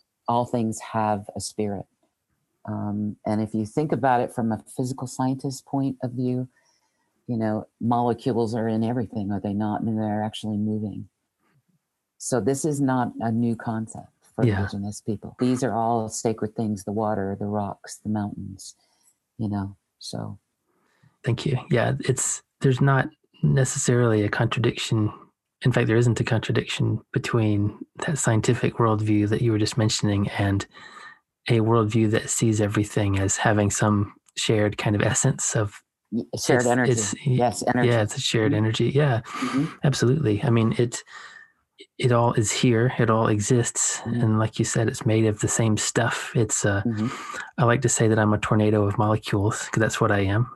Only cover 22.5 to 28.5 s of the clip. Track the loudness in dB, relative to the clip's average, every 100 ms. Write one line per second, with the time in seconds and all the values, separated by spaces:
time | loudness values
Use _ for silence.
22.5 | -2 2 4 4 2 0 -6 _ _ 2
23.5 | 2 2 0 2 4 4 4 2 2 0
24.5 | 0 -2 -2 -2 0 0 -4 -20 _ _
25.5 | -2 0 2 4 4 4 2 0 0 0
26.5 | -2 -2 -2 -2 -2 -4 -6 -2 0 2
27.5 | 2 -2 -4 -14 -10 -6 -2 0 2 2